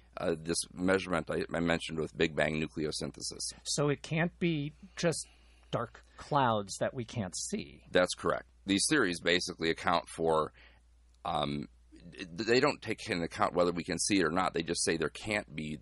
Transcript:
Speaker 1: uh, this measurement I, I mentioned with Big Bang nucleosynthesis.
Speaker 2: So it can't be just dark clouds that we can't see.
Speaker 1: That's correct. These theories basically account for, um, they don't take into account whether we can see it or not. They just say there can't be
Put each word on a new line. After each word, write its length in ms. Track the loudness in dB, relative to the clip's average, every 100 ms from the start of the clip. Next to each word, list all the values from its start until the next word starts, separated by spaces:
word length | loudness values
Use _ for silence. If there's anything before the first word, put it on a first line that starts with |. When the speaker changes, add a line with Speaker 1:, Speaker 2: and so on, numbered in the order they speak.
| _ -4
Speaker 1:
uh, 160 | -2 0
this 200 | 0 -2 -4
measurement 560 | -2 2 2 2 -2 0
I, 140 | -4 -2 0
I 40 |
mentioned 380 | 2 0 -2 -4
with 160 | -4
Big 220 | 0 0 2
Bang 240 | 0 0
nucleosynthesis. 920 | -4 -4 -4 -4 -8 -8 -10 -8 -10 -10
Speaker 2:
So 240 | -6 -2 0
it 140 | -2
can't 360 | -2 -2 -2 0
be 360 | 0 0 -4 -10 -16
just 320 | -2 -2 -2 -6 -16 -20 -20 -6
dark 340 | -4 -4 -10 -20 -20
clouds 580 | 0 4 4 4 0 -2
that 120 | -2
we 140 | -2 -6
can't 280 | -4 -4
see. 460 | -6 -6 -6 -8 -16 2
Speaker 1:
That's 220 | 4 4
correct. 320 | 2 0 -2 -4 _ 0
These 180 | 2 4
theories 300 | 4 2 2
basically 500 | 2 2 2 -2 0
account 340 | 2 2 2 0
for, 380 | -2 2 2 0 -6 -20 -20 _ _ _ _
um, 420 | -4 -2 0 -2 -6 -14 _ -20 -20 -14 -12
they 300 | -4 2 4
don't 220 | 4 0
take 260 | -6 -8 -4
into 160 | -2
account 300 | -2 0 0
whether 180 | 4 2
we 120 | 2
can 140 | -2 -4
see 200 | 2 2
it 80 | 4
or 40 |
not. 220 | 2 0
They 100 | -2
just 220 | -2 -2
say 140 | 0 0
there 100 | -2
can't 480 | -4 -4 -4 -4 -8
be 220 | -8 -6